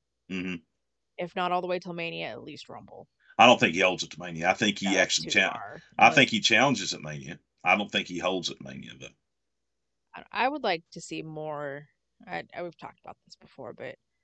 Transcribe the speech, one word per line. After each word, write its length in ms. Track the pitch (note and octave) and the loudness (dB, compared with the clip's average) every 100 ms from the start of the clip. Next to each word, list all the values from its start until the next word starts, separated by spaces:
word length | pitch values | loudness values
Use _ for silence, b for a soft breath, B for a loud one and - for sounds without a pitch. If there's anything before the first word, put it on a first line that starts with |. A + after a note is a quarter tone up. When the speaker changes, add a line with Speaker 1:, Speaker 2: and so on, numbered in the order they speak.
| _ _ - | _ _ -12
Speaker 1:
Mm-hmm. 260 | F#2 F#2 F2 _ _ _ _ _ - | -8 -8 -8 _ _ _ _ _ -12
Speaker 2:
If 200 | F3 G3 | -10 -6
not 160 | F3+ | -2
all 80 | F3+ | -2
the 80 | F3+ | -2
way 100 | F3+ | -6
till 160 | F3+ | -6
Mania, 320 | E3+ E3+ E3 D#3 | -10 -10 -8 -10
at 160 | A2+ | -12
least 260 | C#3 C3+ - | -14 -16 -16
Rumble. 400 | - G#2 F2+ - _ b b | -18 -18 -20 -20 _ b b
Speaker 1:
I 80 | A#2+ | 8
don't 120 | A#2 | 8
think 160 | G#2+ | 4
he 60 | E2+ | 4
holds 220 | F#2 F2+ | 2 2
it 80 | E2 | -6
to 100 | - | -10
Mania. 300 | F2 E2 F2 | -10 -2 0
I 20 | |
think 260 | G2 G#2+ G2+ | 2 2 0
he 80 | G2 | 0
Speaker 2:
That's 120 | F#2+ | 2
Speaker 1:
actually 280 | F2+ - - | 2 0 0
Speaker 2:
too 140 | G#2 | 2
Speaker 1:
cha-, 120 | F#2 | 2
Speaker 2:
far. 300 | - G#2 C#3 - - | 0 -10 -16 -6 6
Speaker 1:
I 60 | A2+ | 6
Speaker 2:
That's 100 | C3+ | 8
Speaker 1:
think 140 | B2 | 4
he 100 | A2 | 2
challenges 520 | - A2 C#3 A#2 F2+ | 2 4 4 2 -4
at 80 | F2 | -8
Mania. 380 | D2+ D2 C2+ - _ _ | -10 -12 -12 -16 _ _
I 120 | F2+ G2 | 2 2
don't 140 | G2+ | 2
think 160 | G2+ F2 | -4 -4
he 120 | F2 | -4
holds 320 | F2+ F#2 D#2+ | -2 -2 -4
at 100 | - | -10
Mania, 320 | C#2 C2 A#1+ B1+ | -14 -16 -16 -18
though. 60 | C2 _ _ _ _ _ _ _ _ _ _ | -20 _ _ _ _ _ _ _ _ _ _
Speaker 2:
I, 100 | F2 - | -20 -10
I 180 | G#3 B3+ | -2 -2
would 140 | D4 | 0
like 200 | A#3 E3 _ | -2 -2 _
to 80 | E3+ | -16
see 220 | - D#3+ | -12 -12
more. 680 | D#3+ D#3 D#3 D3 D3 C#3+ D3 _ _ _ - | -10 -10 -8 -8 -8 -10 -14 _ _ _ -12
I, 160 | F#3+ - | -12 -10
I, 80 | - | -12
we've 140 | F3 - | -12 -12
talked 240 | - - | -18 -18
about 160 | - - | -20 -20
this 120 | _ - | _ -20
before, 360 | - - A#2+ | -20 -16 -16
but 240 | - B2+ - _ _ | -14 -14 -16 _ _